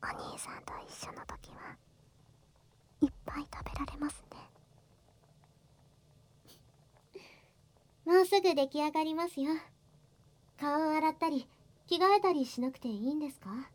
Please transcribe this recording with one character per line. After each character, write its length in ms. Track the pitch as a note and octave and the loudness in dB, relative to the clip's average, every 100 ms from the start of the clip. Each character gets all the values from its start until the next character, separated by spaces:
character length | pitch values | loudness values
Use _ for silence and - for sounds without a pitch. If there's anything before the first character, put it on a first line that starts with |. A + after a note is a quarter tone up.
お 40 | - | -6
兄 300 | - - - | -8 -10 -10
さ 180 | - - | -12 -12
ん 40 | |
と 100 | - - - | -12 -12 -14
一 80 | - - | -14 -14
緒 40 | |
の 120 | - | -14
時 260 | - - - | -14 -14 -14
は 240 | - - - _ _ - _ _ - _ _ _ _ _ _ | -18 -16 -18 _ _ -20 _ _ -20 _ _ _ _ _ _
い 60 | C#4+ | 0
っ 60 | - | 0
ぱ 160 | - C#4+ | -10 -10
い 80 | D4 | -10
食 140 | - | -10
べ 60 | - - | -10 -8
ら 80 | C#4 | -8
れ 100 | D4 | -6
ま 140 | D4 | -6
す 120 | - - | -6 -18
ね。 200 | - - _ _ - _ _ _ _ _ - _ _ _ _ _ _ _ _ _ _ - - - _ _ _ _ - - - - _ _ _ _ _ | -20 -20 _ _ -20 _ _ _ _ _ -20 _ _ _ _ _ _ _ _ _ _ -20 -20 -20 _ _ _ _ -20 -20 -20 -20 _ _ _ _ _
<laughs> 0 | |
も 160 | - F4+ | 4 6
う 60 | F#4 | 8
す 120 | G4+ | 6
ぐ 120 | F#4 | 4
出 140 | C#4+ C4+ | 4 2
来 140 | D4 | 2
上 80 | D4+ | 0
が 120 | D4+ | 0
り 120 | D#4 | 0
ま 120 | D#4+ F4 | 0 -2
す 120 | - | -2
よ。 140 | C#4 D#4+ - - _ - _ _ - _ _ - | -2 -2 -6 -20 _ -20 _ _ -20 _ _ -6
顔 300 | D4 D4 D#4 | 0 2 2
を 20 | D#4 | 2
洗 120 | D#4 | 2
っ 80 | D#4 | 2
た 140 | E4 | 0
り、 180 | C#4+ - - - - - | 0 -4 -18 -20 -20 -4
着 100 | F4 | 4
替 180 | F#4 | 6
え 60 | G4+ | 6
た 100 | G4+ | 6
り 120 | E4 | 2
し 160 | B3+ - | 0 0
な 100 | B3+ | -4
く 80 | C4 | -4
て 100 | B3+ | -6
い 220 | G#3 A#3 | -2 -2
い 40 | |
ん 40 | D4+ | -2
で 120 | D4 | -4
す 100 | C4+ | -8
か？ 300 | G3 G#3+ C4+ | -10 -10 -10